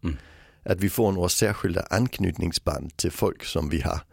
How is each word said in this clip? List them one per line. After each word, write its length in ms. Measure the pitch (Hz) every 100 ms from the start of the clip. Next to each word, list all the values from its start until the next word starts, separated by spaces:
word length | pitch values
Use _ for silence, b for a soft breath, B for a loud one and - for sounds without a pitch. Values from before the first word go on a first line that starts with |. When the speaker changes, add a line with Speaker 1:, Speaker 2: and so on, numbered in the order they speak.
Speaker 1:
Mm. 140 | 85 71 B B B B B
Speaker 2:
Att 140 | 90
vi 100 | 98
får 220 | - 110
några 180 | 95 87
särskilda 520 | - 107 104 95 87 -
anknytningsband 1080 | 98 123 - 92 85 85 - - 71 73 -
till 140 | 87
folk 320 | - 98 -
som 260 | - - 76
vi 120 | 78
har. 180 | - - -